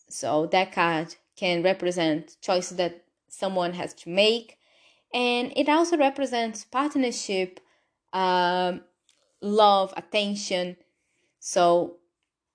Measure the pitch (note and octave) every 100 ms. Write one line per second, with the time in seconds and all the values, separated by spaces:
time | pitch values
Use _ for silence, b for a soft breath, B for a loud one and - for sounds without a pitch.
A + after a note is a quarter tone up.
0 | - - A#2 D3+ D#3+ F#3 F#3+ - E3+ D#3+
1 | E3 - _ - F#3 F3 F3+ F#3+ F3+ F3
2 | D#3+ D3+ D3+ _ - F#3 F3+ F3+ F3 E3+
3 | _ _ _ - G3 F#3 F3 F3+ D3 -
4 | E3+ F3+ G#3+ A#3 A#3 - b b b b
5 | b B3 B3 A#3+ B3+ - D4 D#4 E4+ E4+
6 | C4+ C4+ C4 A#3 A3+ A3 - B3+ D4 C#4+
7 | B3+ A#3 - F#3+ F#3 - _ _ _ _
8 | _ F#3 F#3 F3+ F3+ F3+ F3+ F3+ - _
9 | _ _ _ _ G3+ G#3 G#3+ G3 F#3+ -
10 | - G#3+ G3+ G3+ - F#3 F3+ F3+ _ _
11 | _ _ _ _ - F#3 F3 F3 - -
12 | _ _ _ _ _